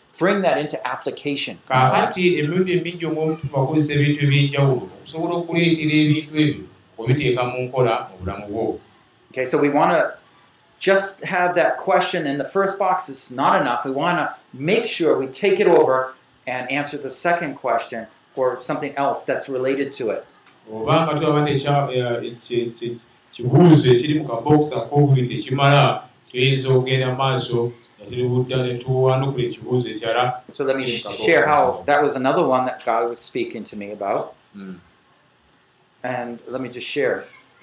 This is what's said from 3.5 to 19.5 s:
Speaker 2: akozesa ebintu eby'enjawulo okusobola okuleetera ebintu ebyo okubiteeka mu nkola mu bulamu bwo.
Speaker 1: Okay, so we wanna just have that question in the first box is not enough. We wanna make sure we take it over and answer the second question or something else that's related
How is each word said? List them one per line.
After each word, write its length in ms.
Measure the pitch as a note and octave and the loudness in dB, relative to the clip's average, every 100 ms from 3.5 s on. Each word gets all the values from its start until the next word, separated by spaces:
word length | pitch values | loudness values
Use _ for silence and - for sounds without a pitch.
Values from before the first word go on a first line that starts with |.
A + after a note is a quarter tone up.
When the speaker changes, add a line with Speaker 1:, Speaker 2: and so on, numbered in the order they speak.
| C#3+ | -2
Speaker 2:
akozesa 320 | C#3 D#3 D3 | 0 0 0
ebintu 320 | C#3+ D3 D3 C#3+ | 2 2 2 2
eby'enjawulo 640 | C#3 C#3 C#3 C#3 B2 - - | 4 2 2 2 2 -2 -14
okusobola 360 | - D#3+ E3 F3 | -12 -6 -4 -2
okuleetera 580 | E3+ E3+ E3+ D#3+ D3+ D3+ | -2 0 2 2 2 4
ebintu 300 | D3+ D3+ D3+ D3+ | 4 2 0 0
ebyo 240 | D3+ - - - _ - | 0 0 -10 -20 _ -6
okubiteeka 460 | C#3 C#3+ B2+ B2 | 0 0 2 0
mu 140 | B2 B2 B2+ | -2 -4 -4
nkola 260 | C3 A2+ A2+ - | 0 2 0 -4
mu 80 | F#2 | -10
bulamu 280 | F#2 G2+ G#2 | -10 -10 -8
bwo. 320 | G#2 A2 - - _ _ _ _ | -6 -4 -6 -12 _ _ _ _
Speaker 1:
Okay, 140 | - B2+ | -6 -2
so 120 | D3+ | 2
we 120 | C#3+ | 2
wanna 440 | C#3 F3 E3 - - _ _ _ _ _ _ | 4 2 2 0 -6 _ _ _ _ _ _
just 460 | - G3 G3 - D3+ | 2 2 0 -6 -4
have 300 | F#3 F3+ F3 | 0 0 2
that 200 | D#3 - | 2 0
question 480 | - F#3+ F3+ F3+ D3+ | 0 0 0 -2 -4
in 120 | C#3+ | -4
the 80 | C#3 | -2
first 340 | G3 F#3+ - | 0 0 0
box 300 | F#3+ F#3 - | 0 0 -4
is 220 | C3 - | -12 -8
not 280 | B2+ D#3 G3 | 0 2 2
enough. 220 | C3+ A#2+ | 2 -2
We 80 | C3+ | -4
wanna 440 | C3+ E3 E3 C#3+ - _ | -2 0 0 -2 -8 _
make 320 | B2+ D3 A3+ A3+ | -6 0 0 0
sure 300 | - D#3+ C3 | 0 2 2
we 100 | C3+ | -2
take 320 | - G3+ F#3 | -2 0 2
it 80 | F#3 | 6
over 460 | D#3+ C3+ C3 C3 - _ _ - | 6 6 2 -2 -10 _ _ -8
and 260 | B2+ C3 | -6 -4
answer 260 | C#3 C#3+ C#3+ | -4 -4 -6
the 120 | C3 | -8
second 460 | - F3 E3+ D#3+ C3+ | -4 0 0 -2 -6
question 520 | B2+ A#2 - A#2+ A2 _ _ - | -2 -2 -4 -10 -12 _ _ -2
or 220 | B2+ B2 | -2 -2
something 380 | - D3 D3 C#3 | -4 -6 -4 -2
else 300 | C#3 - - | -2 -2 -4
that's 240 | B2+ | -4
related 420 | - | -4